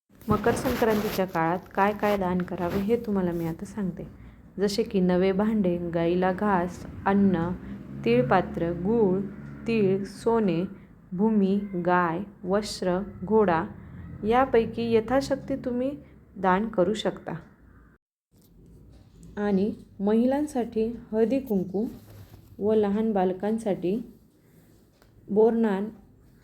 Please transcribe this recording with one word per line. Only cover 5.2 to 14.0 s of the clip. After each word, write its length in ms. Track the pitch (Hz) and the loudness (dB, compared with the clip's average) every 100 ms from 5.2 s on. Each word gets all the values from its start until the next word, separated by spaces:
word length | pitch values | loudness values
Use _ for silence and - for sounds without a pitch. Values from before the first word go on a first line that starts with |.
| 190 | 2
भांडे, 440 | 190 214 220 180 170 | 2 2 2 2 0
गाईला 560 | 175 170 170 180 185 | -2 0 2 2 2
घास, 540 | 185 208 185 180 - - - 202 | 0 0 0 0 -6 -14 -4 0
अन्न, 440 | 202 196 170 170 180 - - - - | 4 4 2 0 -4 -10 -14 -12 -4
तिळपात्र, 680 | 226 240 247 190 170 - 170 | 2 2 4 2 2 -2 -4
गूळ, 480 | 170 180 233 196 190 202 - - - - | -2 0 2 2 2 -4 -10 -16 -10 -2
तीळ, 380 | 226 190 196 | 2 2 2
सोने, 600 | 196 - 226 226 202 165 196 - - - - | -4 -4 0 2 2 2 -2 -8 -20 -20 -8
भूमी, 480 | 180 220 214 190 202 202 180 175 | 0 2 4 4 2 -2 -2 2
गाय, 600 | 180 175 170 208 - 180 | 2 2 -2 -6 -8 -2
वस्त्र, 500 | 202 214 - 185 180 202 - | -2 -2 -4 -2 0 -4 -8
घोडा 400 | 175 220 196 160 - - - - | 2 4 4 2 -2 -8 -16 -16